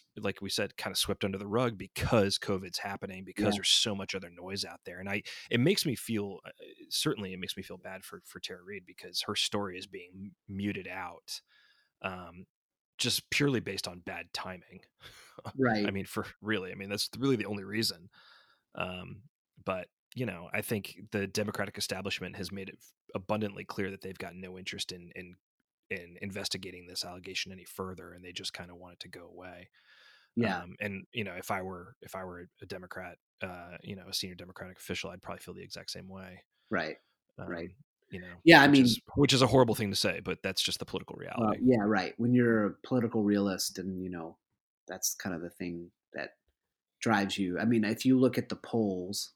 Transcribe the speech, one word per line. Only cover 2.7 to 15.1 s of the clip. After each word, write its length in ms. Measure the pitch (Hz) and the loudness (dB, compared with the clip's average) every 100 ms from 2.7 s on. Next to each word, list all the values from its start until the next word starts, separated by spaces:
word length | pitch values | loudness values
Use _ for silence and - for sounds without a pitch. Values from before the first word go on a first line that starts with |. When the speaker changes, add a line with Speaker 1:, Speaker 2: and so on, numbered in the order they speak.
| - | -8
Speaker 1:
happening, 460 | 101 98 101 92 92 | -6 -6 -8 -10 -8
because 300 | 98 104 104 | 0 2 4
Speaker 2:
Yeah. 0 | |
Speaker 1:
there's 120 | - | 6
so 240 | - 117 | 6 4
much 220 | 98 95 95 | 0 -4 -6
other 140 | - | -8
noise 340 | - 90 196 | -12 -6 -6
out 160 | 131 87 - | -6 -8 -12
there. 140 | 90 | -8
And 100 | 196 | -4
I, 140 | 202 - - - | -4 -4 -12 0
it 100 | 120 | 4
makes 260 | 143 208 160 | 6 4 2
me 100 | 110 | -2
feel, 420 | - 110 101 92 - | -2 -2 -2 -6 -14
uh, 60 | - - - - | -18 -20 -20 -6
certainly 440 | - 160 107 95 | -2 0 0 -4
it 60 | 92 | -6
makes 180 | 92 - | -6 -8
me 60 | |
feel 140 | - 92 | -10 -12
bad 280 | 95 92 - | -12 -12 -12
for, 160 | 85 - | -16 -16
for 140 | - | -12
Tara 240 | - 90 | -12 -12
Reade 220 | 90 101 90 | -12 -14 -14
because 380 | - - 87 | -16 -8 -4
her 120 | - 104 | -2 0
story 420 | - 104 101 90 | 0 0 -2 -6
is 80 | - | -10
being 240 | 95 87 92 | -12 -14 -14
m-, 200 | 98 - - | -14 -14 -10
muted 400 | 98 101 98 90 | -4 -2 -2 -6
out, 540 | 92 90 87 - - - _ _ _ _ _ | -8 -10 -12 -12 -14 -14 _ _ _ _ _
um, 420 | 95 92 90 90 92 _ _ _ _ - | -8 -8 -10 -16 -20 _ _ _ _ -4
just 320 | 123 - - | 0 0 0
purely 300 | - 143 120 | 2 4 2
based 260 | 92 95 - | 0 -4 -6
on 140 | 87 | -10
bad 320 | 92 87 82 | -10 -10 -10
timing. 480 | - - 180 - 185 - _ - | -10 -10 -12 -16 -20 -20 _ -20